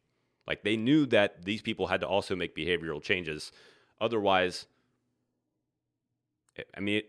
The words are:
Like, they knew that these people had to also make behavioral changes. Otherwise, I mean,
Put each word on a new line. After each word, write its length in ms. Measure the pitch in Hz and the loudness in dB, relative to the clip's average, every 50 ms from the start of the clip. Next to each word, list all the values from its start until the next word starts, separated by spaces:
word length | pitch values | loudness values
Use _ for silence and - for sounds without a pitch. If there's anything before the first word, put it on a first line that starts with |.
| _ _ _ _ _ _ _ _ _ | _ _ _ _ _ _ _ _ _
Like, 160 | - 80 - - | -6 -6 -4 -2
they 140 | 101 110 | -2 -2
knew 300 | 113 110 127 147 156 147 | 0 2 4 4 4 4
that 400 | 127 117 104 101 101 - 82 87 | 4 4 4 4 2 0 -4 -6
these 160 | 95 110 110 - | -6 -6 -4 -4
people 240 | 113 107 82 92 | -6 -4 -2 -2
had 160 | 87 95 95 90 | 0 0 -2 0
to 40 | |
also 300 | - 92 101 95 - 101 | 0 0 0 0 0 -2
make 180 | 90 87 82 - | -4 -4 -6 -6
behavioral 480 | 78 76 85 90 80 82 80 76 73 - | -4 -2 0 0 0 -2 -4 -6 -6 -2
changes. 480 | - 104 90 87 78 78 76 - - - - - - - _ _ _ _ - | -2 -2 0 0 -4 -8 -8 -10 -14 -16 -20 -20 -20 -20 _ _ _ _ -6
Otherwise, 680 | 107 117 117 110 101 98 95 92 92 90 87 - - - _ _ _ _ _ _ _ _ _ _ _ _ _ _ _ _ _ _ _ _ _ _ _ _ _ _ _ _ _ _ _ _ _ _ _ _ _ - - - - | -4 -2 0 0 2 4 4 4 4 2 0 -6 -12 -16 _ _ _ _ _ _ _ _ _ _ _ _ _ _ _ _ _ _ _ _ _ _ _ _ _ _ _ _ _ _ _ _ _ _ _ _ _ -16 -16 -14 -12
I 40 | - | -8
mean, 220 | 101 101 104 104 104 | -4 -2 -2 -2 -2